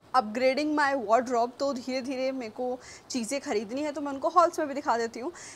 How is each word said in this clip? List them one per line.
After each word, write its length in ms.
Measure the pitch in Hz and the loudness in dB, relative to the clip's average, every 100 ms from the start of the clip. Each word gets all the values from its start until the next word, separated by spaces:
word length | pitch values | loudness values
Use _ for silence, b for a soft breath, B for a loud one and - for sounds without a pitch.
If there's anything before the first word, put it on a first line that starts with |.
| - 254 | 0 0
upgrading 600 | 214 220 262 262 302 302 | 2 2 2 2 2 2
my 300 | 277 277 202 | 2 2 4
wardrobe, 440 | 233 247 240 247 - | 4 4 2 0 0
तो 140 | 277 | -2
धीरे 280 | 262 254 262 | -2 -4 -4
धीरे 300 | 254 254 262 | -4 -2 -2
मेरे 200 | 269 226 | -4 -6
को 280 | 214 247 254 B B - | -6 -6 -6 B B -8
चीज़ें 320 | 254 220 277 | -4 -2 -4
ख़रीदनी 400 | 285 214 208 262 | -2 -2 -2 -4
है 100 | 302 | -4
तो 100 | 294 | -4
मैं 100 | 285 | -6
उनको 180 | 269 302 | -4 2
hauls 300 | 330 339 339 | 6 6 4
में 80 | 302 | -4
भी 60 | |
दिखा 240 | 277 302 233 | -2 0 0
देती 220 | 226 226 | -2 -6
हूँ। 120 | 277 B B | -10 B B